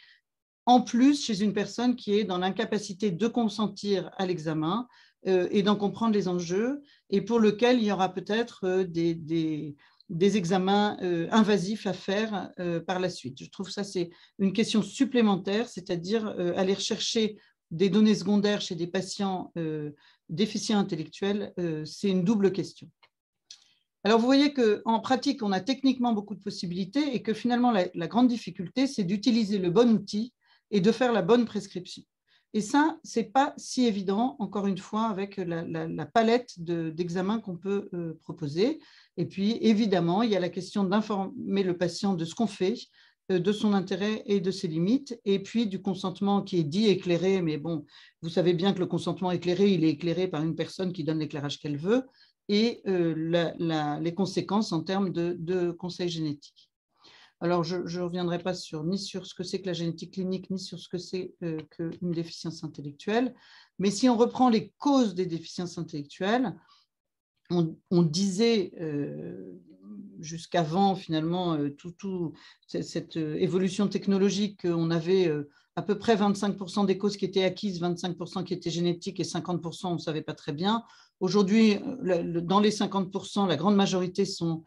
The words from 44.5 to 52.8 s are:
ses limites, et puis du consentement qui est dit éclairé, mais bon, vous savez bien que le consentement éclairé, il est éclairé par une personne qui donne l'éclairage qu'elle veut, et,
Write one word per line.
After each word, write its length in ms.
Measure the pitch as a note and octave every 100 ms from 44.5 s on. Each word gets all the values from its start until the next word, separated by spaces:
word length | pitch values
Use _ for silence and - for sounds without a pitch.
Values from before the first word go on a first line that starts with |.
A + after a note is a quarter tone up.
ses 180 | F#3 F3+
limites, 520 | D#3+ F3+ C4+ C#4 A#3 G#3
et 160 | G3
puis 240 | G3 A3+ A3
du 160 | F#3
consentement 580 | G3 F#3 F#3+ F3 G3+ G3+
qui 160 | G3 F3+
est 60 |
dit 220 | D3 F3 A3
éclairé, 560 | F#3 F3 E3+ F#3 F#3+
mais 160 | E3 D3+
bon, 260 | D#3+ D#3+ - - - _
vous 80 | D#3+
savez 240 | F#3+ F3
bien 180 | E3+ G3
que 60 | F3+
le 80 | E3+
consentement 440 | E3+ F3 E3 F#3
éclairé, 400 | E3+ E3+ F3+ G3+
il 120 | F3+
est 60 | D#3+
éclairé 380 | D3 E3+ E3 F#3
par 140 | D3+
une 120 | D#3+
personne 400 | D#3+ D#3+ - F#3
qui 100 | F3
donne 140 | D3 D#3+
l'éclairage 400 | D3+ D3+ C#3+ C#3
qu'elle 160 | D3+ C#3+
veut, 260 | F3 B3 C4 _ _ _ -
et, 320 | G#3 A#3 -